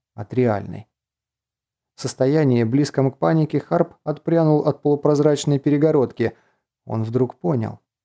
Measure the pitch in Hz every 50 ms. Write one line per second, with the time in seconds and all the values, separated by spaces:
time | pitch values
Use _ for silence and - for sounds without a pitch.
0 | _ _ _ - 110 - - 123 123 117 104 98 - - 104 104 104 - _ _
1 | _ _ _ _ _ _ _ _ _ _ _ _ _ _ _ _ _ _ _ -
2 | - 131 - - 131 131 147 160 151 135 123 117 117 110 120 143 151 147 - -
3 | 135 135 - _ - 165 165 160 156 147 - 143 - - 170 170 170 - - _
4 | _ 151 151 - - - 165 165 160 156 151 147 - 151 139 - - 147 147 143
5 | - 151 147 143 147 151 147 139 - 147 143 135 - 151 143 143 151 160 151 147
6 | 123 104 - - 117 104 - _ _ _ _ _ _ _ _ _ _ - 113 110
7 | 110 113 117 127 131 123 - _ - 175 156 120 110 107 107 - _ _ _ _
8 | _